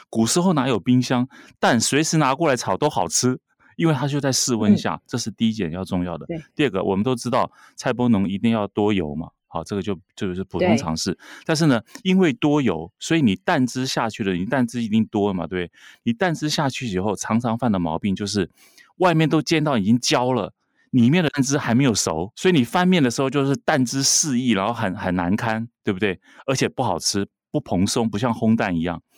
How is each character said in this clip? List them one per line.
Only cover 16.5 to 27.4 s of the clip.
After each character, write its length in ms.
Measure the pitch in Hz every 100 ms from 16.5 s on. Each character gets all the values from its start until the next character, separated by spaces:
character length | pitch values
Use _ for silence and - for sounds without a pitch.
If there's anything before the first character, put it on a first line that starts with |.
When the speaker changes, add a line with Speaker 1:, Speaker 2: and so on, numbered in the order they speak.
| 165 139
Speaker 1:
去 160 | - 123
以 120 | 90
后， 180 | 104 92
常 240 | - 113
常 180 | 120 113
犯 140 | 110
的 60 | 95
毛 200 | 82 82
病 160 | 104
就 120 | 95 101
是 240 | 101 85 _ - _ _ -
外 160 | 180
面 140 | 160 151
都 140 | 156
煎 220 | - 160
到 120 | 151 120
已 60 |
经 160 | 95 123
焦 340 | - 143 123
了， 200 | 123 85 _ _ _ -
里 200 | 131 117
面 140 | 180
的 60 | 156
蛋 120 | -
汁 160 | 127 139
还 160 | -
没 80 | 117
有 120 | 139
熟， 380 | 98 92 80 95 -
所 140 | 185
以 40 |
你 80 | 160
翻 240 | 117 180 180
面 160 | 180
的 80 | 127
时 100 | 117
候 80 | 135
就 160 | 139
是 120 | 139 135
蛋 280 | - 151
汁 180 | 120 135
四 360 | 135 - 156 123
溢， 120 | 127
然 160 | 95 104
后 60 |
很， 220 | 113 101
很 200 | 98 92 90
难 180 | 87
堪， 340 | 107 113 110 117 _
对 100 | 113
不 60 | 92
对？ 220 | 104 87 _ - 135
而 80 |
且 140 | 135 123
不 140 | -
好 160 | 120 82
吃， 280 | - 101 101 _